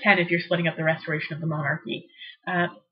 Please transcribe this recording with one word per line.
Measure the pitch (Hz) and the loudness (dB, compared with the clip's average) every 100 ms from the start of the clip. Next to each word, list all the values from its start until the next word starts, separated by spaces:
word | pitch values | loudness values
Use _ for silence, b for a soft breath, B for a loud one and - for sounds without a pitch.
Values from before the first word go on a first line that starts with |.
ten | 214 185 | 4 4
if | 175 | 4
you're | 170 | 0
splitting | - 175 170 | 2 0 0
up | 156 | 0
the | |
restoration | 160 160 - 156 - | 0 0 -2 -4 -4
of | 151 | -6
the | 160 | -4
monarchy. | 151 143 156 - - - B B B - | -2 -2 -4 -4 -10 -10 B B B -4
Uh, | 180 175 - _ | 0 0 -4 _